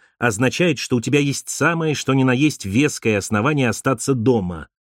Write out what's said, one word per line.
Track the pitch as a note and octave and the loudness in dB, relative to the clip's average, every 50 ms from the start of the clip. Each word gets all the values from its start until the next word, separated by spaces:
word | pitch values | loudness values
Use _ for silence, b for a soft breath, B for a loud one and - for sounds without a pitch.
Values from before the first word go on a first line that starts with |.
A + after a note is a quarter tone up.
| _ _ _ - | _ _ _ -2
означает, | A#2+ A#2+ G2 G2 C3 B2 - - F3 F3 C#3+ | 0 0 2 2 0 0 0 0 0 0 0
что | - - - C3 | -2 -4 -2 -2
у | B2 | -2
тебя | A2 C3 C3 C#3+ | 0 0 0 0
есть | D3 C#3+ C3 - - - | 0 0 -4 -6 -8 -10
самое, | - - C#3+ D#3+ E3+ E3 D#3+ D#3 C#3+ | -4 -2 0 0 0 0 -2 -2 -2
что | - - - C3+ | -2 0 0 2
ни | C3+ C3 | 2 4
на | C3 B2 | 4 4
есть | B2+ D3 D3+ - - - | 2 2 0 0 -2 -4
веское | G2 F#2+ B2 D3+ C#3+ - - - A#2 G#2+ | -2 2 2 2 2 0 -2 0 0 0
основание | G2+ - - A2 G#2 G#2+ D3 D#3 C#3+ C3 A#2 | 0 0 0 0 0 2 2 2 2 2 0
остаться | G#2+ - - C3+ C3+ - - - C#3 | 0 -2 -2 -2 -2 0 0 -2 0
дома. | B2 G#2+ C3 B2 A2+ F#2 F2 E2+ D#2 D2 - _ _ | 2 2 2 2 2 0 -4 -8 -10 -14 -16 _ _